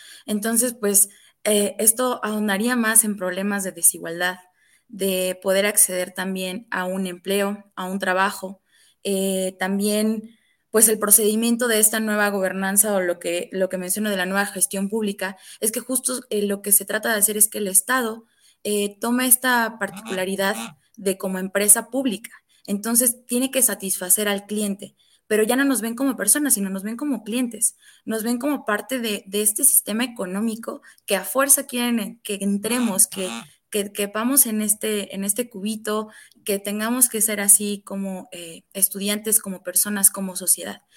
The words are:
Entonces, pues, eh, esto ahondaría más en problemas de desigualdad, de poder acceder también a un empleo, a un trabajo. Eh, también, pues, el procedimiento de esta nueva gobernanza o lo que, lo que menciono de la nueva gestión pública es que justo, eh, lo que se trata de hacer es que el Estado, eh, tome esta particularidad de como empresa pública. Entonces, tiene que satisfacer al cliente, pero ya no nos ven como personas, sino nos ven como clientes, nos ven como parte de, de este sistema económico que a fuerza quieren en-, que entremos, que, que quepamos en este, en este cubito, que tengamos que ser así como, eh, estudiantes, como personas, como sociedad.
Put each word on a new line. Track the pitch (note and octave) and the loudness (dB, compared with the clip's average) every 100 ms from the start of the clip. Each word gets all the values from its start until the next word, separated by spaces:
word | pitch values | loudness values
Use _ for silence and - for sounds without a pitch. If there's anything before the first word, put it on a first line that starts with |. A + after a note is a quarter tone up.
| - - - | -20 -16 -4
Entonces, | G#3 A3+ A#3 B3 | -2 0 2 0
pues, | A#3+ G3+ G3 - - _ _ | 0 2 4 2 -2 _ _
eh, | G#3 G#3 G3+ - | 2 4 2 2
esto | A3 - B3+ B3 | 0 2 0 0
ahondaría | G#3+ G#3+ G#3 G3 A#3+ B3 | -2 0 0 2 2 2
más | A3 A3 | 4 4
en | G#3+ G3+ | 4 -2
problemas | F#3 F#3 G3+ G3+ | -4 -2 -2 -2
de | F#3 | -4
desigualdad, | E3+ - E3+ E3+ E3+ F3+ F#3 - _ _ _ _ | 0 0 0 -8 -2 -2 -2 -16 _ _ _ _
de | G3 G3 F#3 F#3 F#3 | -4 -2 0 -2 -2
poder | G3 F#3+ G#3 | 0 2 2
acceder | G#3 - F#3 F#3 | 4 2 2 -4
también | - F#3 F#3 F#3 F#3 - | -4 -4 -4 -4 -8 -6
a | F#3 F#3 | -4 -2
un | F#3+ F#3 | -2 -4
empleo, | F3+ F#3+ G3+ G3+ G#3 - - | -6 -2 0 0 -2 -10 -8
a | F#3 | -6
un | G3 | -2
trabajo. | F#3 F#3 G3 - F#3+ G3 _ _ _ _ | 0 2 2 0 -12 -14 _ _ _ _
Eh, | G3+ F#3+ G3 F#3+ F#3 F#3+ | -2 0 0 0 -2 -2
también, | F#3 G3 G#3 G#3 A3 A3 A3 _ _ _ _ | -2 0 2 2 2 -2 -8 _ _ _ _
pues, | A3 A#3+ | 4 4
el | G#3 | 4
procedimiento | G#3 A3+ G#3+ A3 A#3 A#3 B3 | 4 4 6 4 2 2 4
de | G#3+ | 4
esta | G#3+ A3 | 4 2
nueva | G#3+ G#3 G3+ | 0 2 2
gobernanza | G3+ F#3 F#3+ F#3+ G3 G#3+ | 2 -2 0 0 2 2
o | G3 | 2
lo | F3+ F3 | 0 -2
que, | F3 F3 - | -2 -4 -4
lo | F#3+ F#3 | -2 -2
que | F#3 | -2
menciono | F#3 G#3+ G#3+ | -4 -4 -2
de | F#3+ | -2
la | F3+ | 0
nueva | G3 G3+ | 0 -2
gestión | F#3+ - G3 G3 | -2 -2 -2 -2
pública | A3 G#3 G3+ F#3+ F#3+ - - | -2 -2 -2 -6 -8 -18 -4
es | A3+ | -4
que | A#3 | -4
justo, | A#3+ C4 C#4 B3+ - | -4 -4 -2 -6 -4
eh, | G#3 G3+ | -2 0
lo | G3 | -2
que | G3+ | 0
se | - G3+ | 0 2
trata | G#3+ A#3 | -2 0
de | G#3+ | 2
hacer | G#3+ G#3+ | 2 4
es | G#3+ | 2
que | G#3+ | 2
el | G3 | 2
Estado, | F#3+ - C4 A3+ A3+ _ _ _ _ | 2 2 0 0 -4 _ _ _ _
eh, | G#3 G#3 G3+ - | -2 -2 -2 -4
tome | A#3 B3 B3+ | 0 2 4
esta | - B3+ A#3+ A3+ A3+ | 4 4 2 2 -2
particularidad | G3 F#3+ A3+ F#3 F#3 G3 G3 A3+ A#3 - _ - | -6 -6 -6 -2 -2 0 0 0 -8 -14 _ -4
de | F#3+ F#3 | -4 -2
como | F#3+ F#3+ | -4 -4
empresa | F#3+ G3+ G#3 A#3 A3+ | -2 0 4 4 2
pública. | C4 C4 F#3+ - - _ _ - | -2 -2 -4 -10 -20 _ _ -6
Entonces, | G3+ A3+ A#3 B3 A#3+ - | -4 0 2 0 -2 -4
tiene | A#3+ C4 | -2 0
que | C4+ | 0
satisfacer | G#3 G3 F#3+ - F3+ G#3+ G#3 | 0 0 -6 -6 0 2 2
al | G3 G3+ | -2 -2
cliente, | G#3+ G#3 G3 - _ _ _ - | -4 -2 -4 -10 _ _ _ 0
pero | G#3+ | 2
ya | G#3+ B3+ | 4 4
no | |
nos | C#4 A3+ | 2 2
ven | A3+ A#3 | -2 0
como | C#4 A3 | -2 0
personas, | G3 D4 C#4+ - | 2 2 2 0
sino | F#3+ | 0
nos | G3 | -4
ven | G#3 A#3 | -6 -6
como | D4 A3 | -4 -4
clientes, | - B3 A#3+ A3 - - - - | -2 -2 -2 -2 -4 -4 -20 -16
nos | - A3 | -6 -4
ven | A#3 A#3+ | -2 -2
como | C#4+ C#4 - | -2 -4 -2
parte | G#3 - C4 | -4 -4 -6
de, | A3+ G3+ G3 | -4 -6 -4
de | G#3 | 0
este | G#3+ B3+ | 0 4
sistema | C4+ - - G#3+ | 4 4 0 -2
económico | B3 A#3 F3+ G3 A3+ A3 - C#4+ - - - | -2 -4 -4 -2 -2 -4 -8 -10 -16 -18 -2
que | F#3+ | -2
a | |
fuerza | G3 C4 C#4 C#4 C#4 | 0 0 4 2 2
quieren | B3 A#3+ A#3 | -2 0 0
en-, | A#3 A#3 | -4 -10
que | - G3 | -8 -4
entremos, | G3+ G3+ A3 B3 A3+ F#3+ - | -2 0 0 0 2 2 2
que, | G3 F#3 A#2 - _ _ | 0 -6 -6 -12 _ _
que | G#3 G3+ | -4 -4
quepamos | G#3 G3+ G#3+ A#3+ C#4+ A#3 | -4 -4 -2 0 2 2
en | G#3+ | 0
este, | G#3+ - A3 G#3 G3 G3 | -2 -2 -2 -2 -4 -6
en | |
este | G3+ B3 - | -4 -4 -4
cubito, | F#3+ G#3 G#3+ G#3+ G#3+ G#3+ - - _ | -6 -6 -4 -2 -4 -4 -14 -20 _
que | - G3 | -4 -4
tengamos | G3+ G#3+ A3 B3+ B3 | -4 -4 -2 2 2
que | G#3+ | 2
ser | G#3+ G3+ | -2 0
así | G3+ - G#3 G3+ - | 2 2 2 -4 -6
como, | G3 F#3+ F#3+ - | -6 -6 -8 -12
eh, | F3 E3+ E3 _ | -16 -14 -18 _
estudiantes, | G3 - G3 G3+ G#3+ A3 G#3 | -4 -2 0 -2 -2 0 0
como | G3 F#3 | -2 -10
personas, | F3+ - G#3 G3+ G3 | -2 0 0 2 2
como | G3 F#3+ F#3 | 2 -8 -6
sociedad. | F3+ - G3+ G3 _ | -2 -2 -2 -10 _